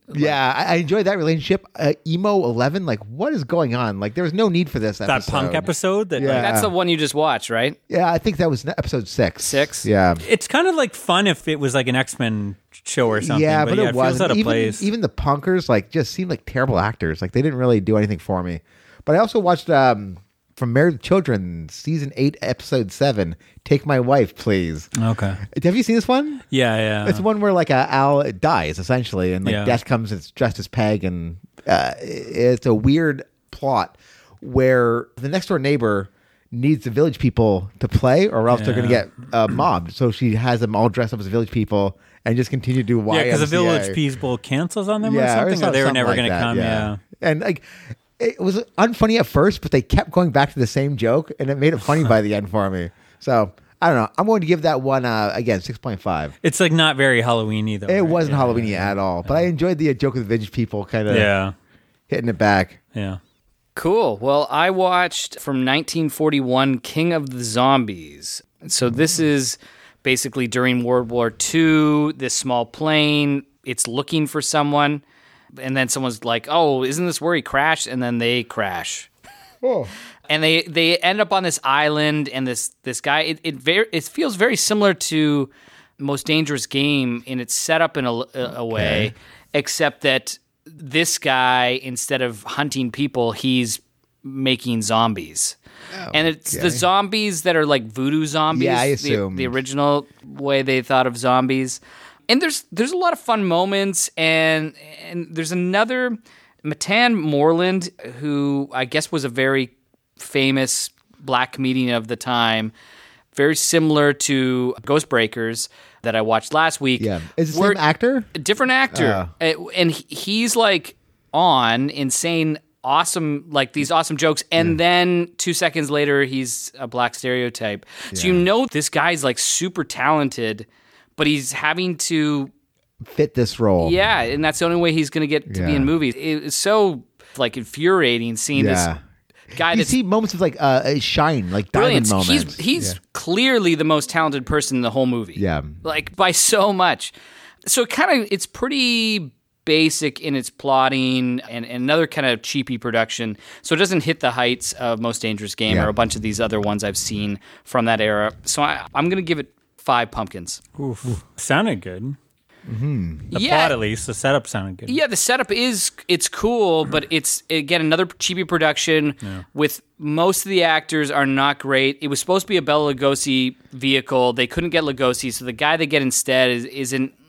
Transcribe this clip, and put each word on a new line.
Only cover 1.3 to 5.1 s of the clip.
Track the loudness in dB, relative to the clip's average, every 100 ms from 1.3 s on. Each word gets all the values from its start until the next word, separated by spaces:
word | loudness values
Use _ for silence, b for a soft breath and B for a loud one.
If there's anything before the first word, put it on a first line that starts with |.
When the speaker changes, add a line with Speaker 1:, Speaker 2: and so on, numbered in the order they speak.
| 0 0 -2 -2 -2
Speaker 2:
Uh, | 0 0 -2
Emo | 0 2 2
Eleven, | 2 2 0 0 -2
like, | -4 -6
what | -6 -2
is | -2 0
going | 0 0
on? | 0 -2 -2
Like, | -4 -2
there | -2
was |
no | 0 2
need | 2 0
for | -2
this | -2 -2
Speaker 3:
That |
Speaker 2:
episode. | -2